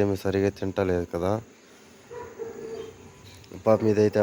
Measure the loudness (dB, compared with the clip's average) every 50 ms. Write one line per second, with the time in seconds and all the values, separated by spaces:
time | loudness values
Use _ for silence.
0 | 4 2 0 -2 -2 -2 0 0 0 0 0 -2 -6 -4 -2 -2 0 0 0 0
1 | -2 -4 -4 -2 -2 0 -2 -2 -4 -10 -20 -20 -20 -20 -20 -20 -20 -20 -20 -20
2 | -20 -18 -16 -16 -16 -14 -12 -12 -12 -12 -12 -12 -12 -12 -12 -12 -12 -14 -16 -20
3 | -20 -20 -20 -20 -20 -20 -20 -20 -20 -18 -12 -2 2 4 4 4 4 2 4 4
4 | 4 4 4 4